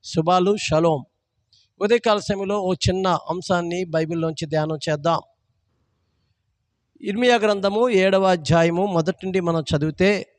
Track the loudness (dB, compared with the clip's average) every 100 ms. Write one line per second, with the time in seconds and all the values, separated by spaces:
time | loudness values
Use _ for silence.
0 | -6 -4 2 2 2 0 0 0 2 0
1 | -6 _ _ _ _ _ _ _ 0 2
2 | 2 0 0 -4 -2 -4 -2 -2 0 0
3 | 0 0 -2 -8 -2 -2 -2 -6 -4 -2
4 | -2 -2 -4 -6 -4 -2 -2 -4 -4 -2
5 | 0 -2 -4 _ _ _ _ _ _ _
6 | _ _ _ _ _ _ _ _ _ _
7 | -8 0 2 4 2 0 0 0 2 4
8 | 4 4 2 0 2 2 4 2 0 0
9 | -2 -4 -4 -2 0 -2 -2 -2 -2 2
10 | 2 2 -4